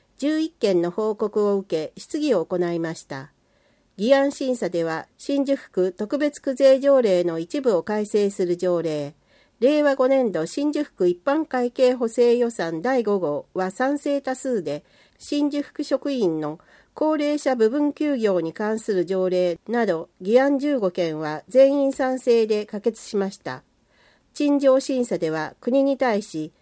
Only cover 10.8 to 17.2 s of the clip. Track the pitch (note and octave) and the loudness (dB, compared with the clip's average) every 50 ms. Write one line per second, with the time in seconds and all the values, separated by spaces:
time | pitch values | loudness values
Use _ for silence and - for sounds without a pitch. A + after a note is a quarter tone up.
10.8 | - - _ - F#3 F3+ F3 F3 - C#4 C#4 D#4+ D4+ - - B3+ B3 A#3+ - - | -4 -6 _ 0 0 0 0 0 -2 -2 0 0 -2 -2 -4 -4 -4 -2 0 2
11.8 | B3+ B3+ B3+ A#3+ A#3+ A3+ - B3+ A#3+ A#3+ A#3 A#3+ A#3+ A#3 A#3 - F3 E3 E3 D#3+ | 4 4 4 2 -2 -4 0 2 4 4 4 4 2 0 -2 -4 -4 -4 -4 -4
12.8 | F3 B3 C4+ B3+ A3 G3+ G3+ F#3+ F3 D3 D3 - - _ - F#3 F#3 F#3+ F#3+ - | -2 0 0 0 0 0 0 0 0 -2 -2 -4 -6 _ -6 -4 -4 -4 -2 -2
13.8 | B3+ C4+ D4 C#4+ - D4 C#4+ C#4 - C4 C4 - - C4+ B3 G3+ D#3 D3+ C#3+ D3 | -2 0 -2 -2 -2 -2 -2 -2 -2 -4 -6 -6 -4 -4 -4 -2 -2 -4 -6 -8
14.8 | - _ _ _ _ _ _ - - - D4 D4 C#4+ C#4+ C#4+ C#4+ C#4+ - - - | -8 _ _ _ _ _ _ -16 -10 -4 -2 0 0 0 -2 -4 -6 -6 -8 -8
15.8 | D4 - C#4+ C4+ - C#4+ C#4 B3+ G#3+ E3+ D#3+ D#3 D#3 D3 D#3 - _ _ _ - | -6 -2 -2 -2 -2 -2 -2 0 0 0 0 0 -4 -6 -8 -10 _ _ _ -20
16.8 | _ _ - - D4+ D#4 D#4 D4+ | _ _ -6 -2 0 0 0 0